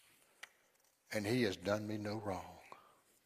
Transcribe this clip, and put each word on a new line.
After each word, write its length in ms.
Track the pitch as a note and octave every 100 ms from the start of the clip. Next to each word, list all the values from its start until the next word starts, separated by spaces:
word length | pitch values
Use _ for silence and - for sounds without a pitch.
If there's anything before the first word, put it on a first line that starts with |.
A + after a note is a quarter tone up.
| - - _ _ - _ _ _ _ _ -
and 140 | A2 G2+
he 160 | B2
has 160 | A2 F2
done 300 | F2+ G#2 G#2+
me 100 | G#2+
no 200 | G#2 G#2+
wrong." 420 | G#2 F2+ F2 E2+ - - - - _ _